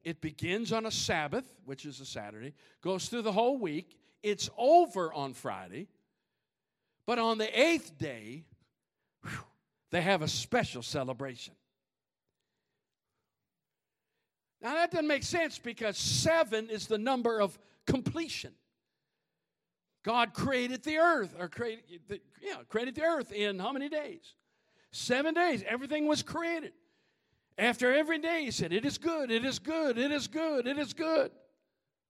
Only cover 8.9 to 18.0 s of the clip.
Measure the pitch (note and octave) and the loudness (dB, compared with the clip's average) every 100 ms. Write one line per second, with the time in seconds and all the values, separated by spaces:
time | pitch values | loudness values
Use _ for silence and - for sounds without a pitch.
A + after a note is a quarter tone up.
8.9 | _ _ _ - - - _ _ _ _ | _ _ _ -12 -12 -14 _ _ _ _
9.9 | E3+ F3 F#3+ D3+ - - A#3+ - B2+ A#2 | 0 2 2 2 -4 -2 0 0 -4 -6
10.9 | D3 C3 B2 C#3 B2 - - _ _ _ | -4 -4 -6 -8 -10 -16 -20 _ _ _
11.9 | _ _ _ _ _ _ _ _ _ _ | _ _ _ _ _ _ _ _ _ _
12.9 | _ _ _ _ _ _ _ _ _ _ | _ _ _ _ _ _ _ _ _ _
13.9 | _ _ _ _ _ _ _ A3 D4+ E4+ | _ _ _ _ _ _ _ -2 2 2
14.9 | F4 D4+ C#4+ - F4 D#4+ - A#3+ A3 A3 | 2 2 2 0 0 0 -2 -10 -4 -2
15.9 | - - - - E4 C#4+ A3 A3+ G#3+ D#3+ | -2 0 2 4 4 4 0 -2 -6 -2
16.9 | G#3+ A3+ C4 A#3 A3+ G3 - _ _ - | 0 2 2 2 2 2 0 _ _ 0
17.9 | C4 | 0